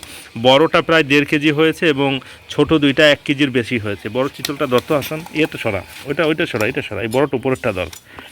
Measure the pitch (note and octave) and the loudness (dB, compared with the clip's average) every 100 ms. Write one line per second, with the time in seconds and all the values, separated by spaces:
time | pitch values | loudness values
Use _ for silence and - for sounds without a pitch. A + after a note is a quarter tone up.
0 | - - - A#2 B2+ C3+ D#3+ E3+ D#3+ D#3+ | -6 -18 -14 2 4 6 6 2 2 2
1 | C#3 D3 C#3+ D3+ D3+ D3 D#3+ D3+ E3+ C3+ | 4 2 2 0 0 2 0 2 0 2
2 | C#3 C3+ - - - - C#3+ D#3+ C#3+ C3+ | 0 -2 -8 -20 -6 -2 2 2 2 4
3 | D3+ C#3 - C#3 C#3+ B2 A2 B2 G#2 G2+ | 4 4 -2 0 0 0 -2 -4 -4 -8
4 | A2 A#2 C#3 - C#3 C#3+ C#3+ B2 - D3+ | -6 -4 -4 -6 -10 -4 0 0 0 -2
5 | - D#3 E3+ D#3 D#3 - A2+ F#2+ - - | -2 -10 -8 -2 -2 -2 -4 -4 -8 -14
6 | C3+ D3 D#3+ D#3+ E3 A2+ G#2+ C#3 - G2 | -6 -2 0 0 -2 -2 -2 -4 -6 -6
7 | A2 B2 C#3+ B2+ C3 C3 A#2+ F#2 E2 - | -2 0 0 0 -2 -2 -2 -4 -6 -10
8 | - - - | -20 -20 -20